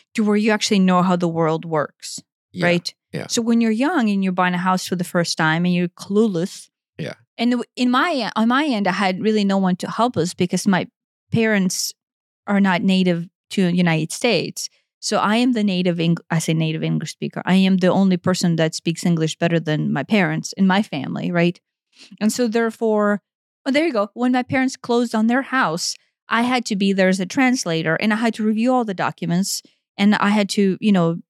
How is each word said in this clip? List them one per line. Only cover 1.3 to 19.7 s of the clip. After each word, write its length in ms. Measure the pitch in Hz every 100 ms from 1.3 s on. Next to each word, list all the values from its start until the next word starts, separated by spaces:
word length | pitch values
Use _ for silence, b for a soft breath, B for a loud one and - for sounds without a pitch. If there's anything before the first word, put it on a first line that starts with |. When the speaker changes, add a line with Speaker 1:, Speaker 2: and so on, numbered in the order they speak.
| 165 160 160
Speaker 1:
works, 560 | 170 156 - _ - - _ _ _
Speaker 2:
Yeah, 140 | - 175
Speaker 1:
right? 280 | 175 - _ _
Speaker 2:
yeah. 140 | 160 -
Speaker 1:
So 120 | 240
when 180 | 226 233
you're 100 | 226
young 400 | 220 285 349 214
and 120 | 196
you're 80 | 190
buying 220 | 185 180
a 40 | 180
house 280 | 185 185 -
for 100 | 180
the 80 |
first 340 | - 180 165 -
time 260 | 156 160
and 80 | 175
you're 140 | 175 175
clueless. 800 | - - 208 226 170 190 - - _ _ -
Speaker 2:
Yeah. 160 | 143 - _ -
Speaker 1:
And 140 | 240
w-, 160 | 240 - -
in 140 | 247
my, 400 | 254 349 285 196 -
on 120 | 226
my 160 | 262 311
end, 200 | 214 190
I 40 |
had 300 | 185 190 185
really 220 | 214 214
no 140 | 196 196
one 180 | 190 180
to 140 | 180
help 260 | - 247 170
us 180 | 170
because 320 | - 180 180 208
my 220 | 180 - _ _ _ -
parents 640 | 233 220 208 180 - - - _ _ _ _ -
are 120 | 202
not 220 | 196 175
native 460 | 190 185 180 170 170 _ -
to 160 | - 180
the 60 | 180
United 340 | 175 160 156
States. 580 | - 247 170 - - - _ _ _
So 180 | - 208
I 180 | 196 226
am 160 | 254
the 120 | 233
native 340 | 208 180 180 170
Eng-, 160 | 165 165 -
I 80 | 160
say 160 | -
native 280 | 160 160 160
English 300 | 160 160 156
speaker. 300 | - 147 -
I 100 | -
am 240 | 190 190 185
the 100 | 180
only 280 | 190 190 180
person 400 | 185 180 180 165
that 180 | 160
speaks 300 | - 170 165
English 320 | 175 165 156 -
better 220 | 165 165
than 320 | 160